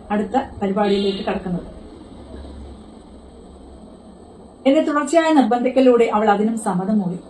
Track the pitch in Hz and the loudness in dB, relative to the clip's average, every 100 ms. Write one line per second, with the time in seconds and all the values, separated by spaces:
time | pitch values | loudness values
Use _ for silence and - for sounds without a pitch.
0 | - 208 196 254 - - 196 202 202 202 | -6 -4 -2 -2 -4 -4 -4 0 0 0
1 | 202 190 - 196 185 170 - - - - | 0 -2 -4 -6 -6 -8 -8 -16 -18 -20
2 | - - - - - - - - - - | -20 -20 -18 -16 -16 -16 -16 -18 -20 -20
3 | - - - - - - - - - - | -20 -20 -20 -20 -20 -20 -20 -20 -20 -20
4 | - - - - - - 262 311 302 294 | -20 -20 -20 -20 -20 -2 2 2 2 0
5 | 285 330 320 311 214 240 254 262 262 233 | 2 2 4 4 4 2 0 4 6 6
6 | 226 214 214 202 214 226 214 180 190 214 | 4 2 2 2 0 -2 -4 -2 0 0
7 | 175 175 | -2 -6